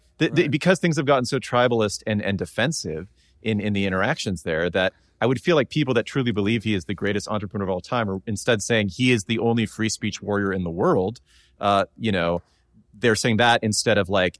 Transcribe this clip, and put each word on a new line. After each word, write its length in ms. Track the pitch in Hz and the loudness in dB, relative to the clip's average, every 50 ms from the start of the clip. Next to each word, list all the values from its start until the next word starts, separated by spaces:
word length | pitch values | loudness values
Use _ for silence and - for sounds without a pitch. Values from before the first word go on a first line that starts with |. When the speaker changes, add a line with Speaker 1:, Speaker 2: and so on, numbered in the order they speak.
| _ _ _ - | _ _ _ -2
Speaker 1:
the, 100 | 156 - | -2 2
the, 120 | - 165 - | 2 2 2
Speaker 2:
Right. 80 | 143 | 2
Speaker 1:
because 280 | 131 147 - 175 190 - | 0 2 2 2 2 4
things 160 | - 170 147 | 2 0 0
have 100 | 156 139 | 0 2
gotten 200 | 139 143 127 123 | 2 2 2 2
so 120 | - 143 127 | 0 -2 -4
tribalist 600 | - - 127 123 123 123 120 113 107 101 - - - | -2 0 2 2 4 4 4 2 2 0 -2 -4 -4
and, 140 | 110 107 104 | -2 -2 0
and 160 | - 98 98 | 0 -2 -2
defensive 720 | 85 90 - - - 117 156 160 - - 85 78 78 92 - _ _ _ _ _ _ | -2 -4 -6 -2 -2 -2 -2 -2 -4 -6 -8 -8 -8 -10 -12 _ _ _ _ _ _
in, 180 | - 110 110 101 | -4 -4 -2 -2
in 140 | 98 104 101 | -2 -2 -2
the 120 | 98 98 | 0 0
interactions 580 | 98 92 92 98 127 165 - - 110 90 80 - | 0 0 0 0 0 -2 -2 -4 -6 -6 -4 -4
there 260 | 87 78 80 87 90 | -2 -2 0 0 0
that 240 | 85 95 92 95 - _ _ _ _ _ | 0 0 0 0 -2 _ _ _ _ _
I 60 | 110 | 0
would 140 | 120 135 120 | 0 0 0
feel 140 | - 175 170 | 0 2 2
like 140 | 147 117 - | 2 2 0
people 240 | - 156 143 127 123 | 0 -2 0 2 0
that 120 | 117 104 | 0 -2
truly 260 | - - 143 127 120 104 | 0 -4 -2 -2 0 0
believe 300 | 107 98 107 117 113 - | 0 0 0 0 0 0
he 80 | 113 104 | -2 -2
is 80 | 92 - | -2 -2
the 80 | - 98 | -6 -8
greatest 360 | - 101 101 101 101 - - | -4 -4 -2 -2 -2 -4 -4
entrepreneur 340 | 107 107 107 98 - 101 98 | -6 -6 -6 -6 -6 -6 -4
of 60 | 90 | -2
all 100 | 92 90 | -4 -4
time 280 | - - 127 120 110 98 | -4 -4 -4 -2 -2 -2
are 100 | 95 95 - | -4 -6 -6
instead 340 | 117 104 - - 131 117 104 | -6 -8 -2 0 0 0 0
saying 280 | - - 120 110 104 95 | 0 0 0 0 0 -2
he 220 | - - 127 127 | -2 0 2 2
is 120 | 123 110 - | 2 2 0
the 160 | - 113 - | -2 -2 0
only 260 | 117 117 117 117 110 | 2 2 2 2 0
free 220 | - - - 110 | -2 -2 -4 -4
speech 340 | 107 - - - 104 - - | -4 -4 -4 -6 -6 -6 -6
warrior 300 | 98 101 101 101 101 98 | -6 -4 -2 -2 0 -2
in 120 | 95 95 90 | -2 -2 -4
the 40 | 82 | -4
world. 520 | 82 90 131 185 160 101 92 101 120 - _ _ _ _ _ _ _ _ | -2 0 2 2 2 2 0 -2 -4 -8 _ _ _ _ _ _ _ _
Uh, 240 | - 101 101 98 92 - _ | 0 2 2 2 2 -2 _
you 140 | - 113 110 | -4 -4 -2
know, 300 | 95 90 85 85 87 85 - _ _ _ _ _ _ _ _ _ - | 0 0 0 0 -2 -2 -6 _ _ _ _ _ _ _ _ _ -8
they're 220 | 104 120 117 107 | 0 2 2 2
saying 220 | - - 123 110 | 2 0 0 2
that 260 | 107 120 120 120 117 113 | 4 4 4 4 2 2
instead 340 | 107 101 - - 120 104 | -2 -2 0 0 2 2
of, 120 | 101 92 87 | 2 2 0
like, 280 | 101 95 92 90 - _ | 0 0 0 0 -2 _